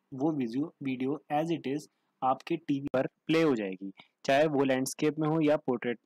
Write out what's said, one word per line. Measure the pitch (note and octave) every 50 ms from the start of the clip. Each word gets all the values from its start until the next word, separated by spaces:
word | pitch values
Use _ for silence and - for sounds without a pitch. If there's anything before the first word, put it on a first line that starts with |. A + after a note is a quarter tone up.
| _ _ C#3
वो | B2+ C#3 E3
video, | D#3+ C#3+ B2+ A2+ A2+ C3+ D3+ E3+ - _ C#3+
video | C3 C3 B2 C3 C3+ D3 D3+ - _ D3
as | D3 D#3+ E3
it | E3 C#3 C3+ C3
is | C#3 D#3 D3+ - _ _ _ _ _ _
आपके | - B2+ C3+ C3+ - - E3+ E3
टीवी | - - C#3+ C#3 C#3 C#3+ -
पर | B2+ C#3 -
प्ले | - _ _ - D#3 E3
हो | E3 D#3 C3
जाएगी, | G#2+ G#2 F#2+ F#2 F#2 G2 G2 - - - _ _ _ -
चाहे | - C3+ C#3 D#3 D#3+
वो | D3 C3+ C#3
landscape | C3+ C3 C3 C3 C3 - - D3+ D3+ D3 D#3
में | D#3 D3+
हो | D#3 E3
या | D#3 C#3+ D3 D#3
portrait | - - B2 A2+ - B2 A#2 - _